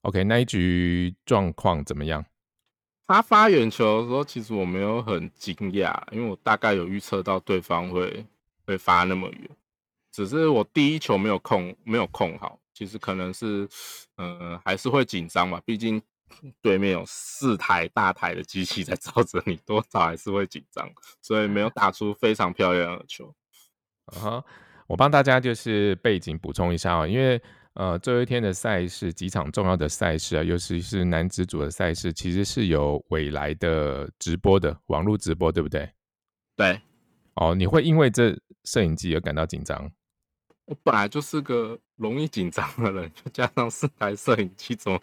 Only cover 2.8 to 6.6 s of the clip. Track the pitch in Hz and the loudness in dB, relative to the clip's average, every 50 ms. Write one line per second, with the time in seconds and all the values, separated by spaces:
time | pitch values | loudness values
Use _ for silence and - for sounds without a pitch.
2.8 | _ _ _ _ _ - 190 214 - - 226 208 214 220 185 139 113 110 - - | _ _ _ _ _ 2 4 4 4 6 6 6 8 8 6 6 4 2 2 2
3.8 | 117 107 107 113 120 120 127 139 147 - - 123 110 113 110 98 92 90 90 95 | 2 4 4 2 0 0 -2 -4 -4 -4 -8 -10 -8 -6 -4 -2 -2 -2 -2 -2
4.8 | 101 104 113 120 110 110 98 82 85 85 - - - 98 85 - 104 92 92 98 | -2 -2 -2 -2 -2 -2 -2 -4 -4 -6 -12 -12 -10 -10 -8 -6 -6 -4 0 0
5.8 | 87 - - - - - - 113 120 110 92 - - 113 107 - | 0 0 -2 -4 -8 -10 -8 -6 -6 -6 -6 -4 0 0 0 2